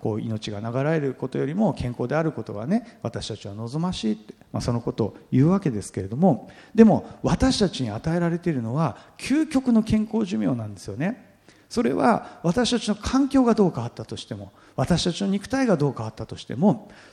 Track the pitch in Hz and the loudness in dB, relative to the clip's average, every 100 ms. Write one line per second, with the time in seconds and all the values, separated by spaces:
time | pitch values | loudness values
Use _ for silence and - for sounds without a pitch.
0 | 113 107 117 107 107 101 113 123 143 160 | -6 -4 -4 -6 -6 -8 -6 -2 0 0
1 | 139 123 135 139 139 175 214 - 123 120 | -2 -4 -6 -4 -4 0 0 0 -4 -4
2 | 123 147 160 117 110 101 120 220 - - | -2 -2 -2 -4 -8 -8 -2 -2 -2 -8
3 | 117 110 - 110 101 101 117 147 180 175 | -8 -6 -8 -10 -10 -10 -8 -4 -4 -2
4 | 220 214 - - _ 110 117 120 123 - | -4 -4 -6 -20 _ -6 -2 -2 -2 -2
5 | 107 - - 127 151 196 160 104 - - | -2 -4 -2 4 4 4 0 -4 -6 -8
6 | 95 120 185 117 - - - - 226 139 | -6 2 4 4 -2 -20 0 8 8 8
7 | - - 131 175 262 262 190 - 120 107 | 0 -4 -2 2 2 2 0 0 -6 -4
8 | 160 170 170 165 170 139 113 135 156 - | -4 -2 0 -2 -2 -2 -2 -2 -2 -4
9 | - - - 285 320 262 262 226 214 214 | -16 -12 -2 0 2 0 2 2 4 0
10 | 214 220 196 220 185 120 107 101 - 101 | 0 -2 -2 -2 0 -2 -4 -10 -10 -4
11 | 175 254 - _ _ - - 226 240 - | -4 -4 -12 _ _ -20 -8 -2 0 2
12 | 262 208 - - 160 175 240 240 - 208 | 2 2 -2 -6 -2 0 0 0 -2 -4
13 | - 262 277 269 240 220 185 123 117 - | 0 0 2 4 4 4 2 0 -6 -8
14 | 110 107 - 104 92 - - - 135 165 | -10 -10 -10 -12 -12 -18 -10 -2 0 2
15 | 180 165 196 196 - 269 262 165 143 117 | 0 -2 -2 -2 -2 -2 2 2 0 -2
16 | 110 - 110 - - 117 196 156 - - | -8 -10 -12 -12 -10 0 2 2 -2 -20
17 | - | -20